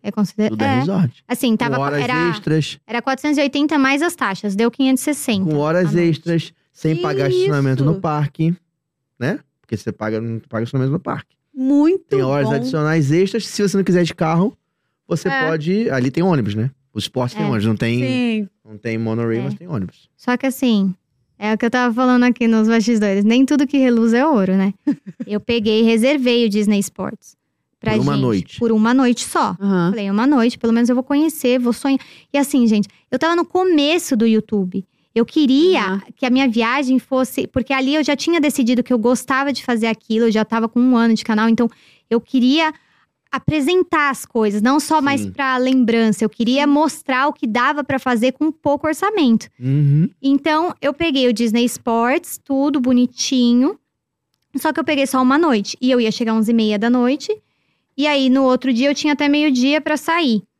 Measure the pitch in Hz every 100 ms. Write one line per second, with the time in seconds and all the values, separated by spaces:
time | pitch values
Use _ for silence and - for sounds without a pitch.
0 | 208 208 196 - 214 214 277 254 170 196
1 | 143 - - 247 247 214 247 131 139 143
2 | 190 247 247 - - 156 147 - - 233
3 | 254 262 302 294 285 285 294 311 269 277
4 | 339 349 220 190 208 196 233 233 262 262
5 | - 285 - 202 160 147 151 175 175 170
6 | 170 147 170 165 - _ _ _ 156 160
7 | 170 135 131 - - 143 135 131 139 190
8 | 170 151 143 - 160 175 _ _ _ _
9 | _ _ 123 247 _ _ _ 104 - -
10 | 107 110 117 113 _ 110 117 135 131 165
11 | - - - _ _ 277 262 285 302 381
12 | _ - - 139 139 - 254 160 151 160
13 | 139 165 190 226 - - 202 196 190 180
14 | 165 - 160 165 208 - _ _ _ _
15 | - 170 - 269 160 156 151 196 226 135
16 | 127 147 185 156 101 107 127 _ _ 110
17 | - 127 123 - 151 117 107 110 113 120
18 | 254 254 240 220 202 _ 107 107 117 113
19 | 113 110 117 113 135 135 180 110 92 _
20 | _ _ - 247 269 247 254 214 190 185
21 | _ _ _ _ 208 214 233 247 247 226
22 | 254 247 247 240 226 226 214 233 214 226
23 | 208 196 208 240 269 294 294 285 262 233
24 | 226 233 302 254 185 190 196 - - -
25 | - - - 208 - 233 214 220 226 226
26 | 247 302 254 240 226 208 208 202 196 -
27 | - 220 - _ _ _ _ _ - 113
28 | 135 139 127 101 - - 233 220 226 254
29 | 247 233 - 349 247 185 196 185 170 226
30 | 196 202 262 285 226 - 226 226 240 247
31 | 262 285 311 320 247 247 240 226 277 269
32 | - - _ 285 277 277 233 214 202 _
33 | _ 254 320 349 339 370 370 311 285 339
34 | - 240 226 220 214 208 185 196 - _
35 | _ 226 233 311 277 262 359 349 196 190
36 | - - 254 254 269 220 226 262 254 262
37 | - 262 254 - - 254 226 269 262 302
38 | 285 285 - 339 294 - 233 247 240 247
39 | 233 247 - 262 277 262 - 233 226 220
40 | - 220 233 214 214 226 226 240 254 240
41 | 233 226 - 214 226 226 233 _ _ _
42 | _ 226 - 262 247 302 320 302 _ _
43 | _ _ _ 277 - 302 269 370 359 320
44 | 285 262 - 233 214 208 233 285 294 311
45 | 277 277 202 180 269 262 254 262 233 233
46 | 220 208 220 - 233 262 285 285 311 -
47 | - 254 285 294 240 220 254 285 269 269
48 | 262 240 254 254 311 - 285 285 311 311
49 | 392 427 262 226 - _ 127 143 143 147
50 | 175 _ 269 277 320 311 349 - 285 285
51 | 330 269 247 220 233 226 240 - - 233
52 | 240 311 - - - 269 285 277 247 247
53 | 247 - - 262 240 240 277 440 _ _
54 | _ _ _ _ _ 269 311 320 294 285
55 | 269 262 254 277 339 226 202 - 254 254
56 | 220 - 226 220 214 226 214 208 226 247
57 | 240 294 - 427 _ _ _ _ _ -
58 | 294 285 262 262 269 254 254 233 277 285
59 | 302 285 294 294 302 254 262 302 302 302
60 | - 339 294 214 -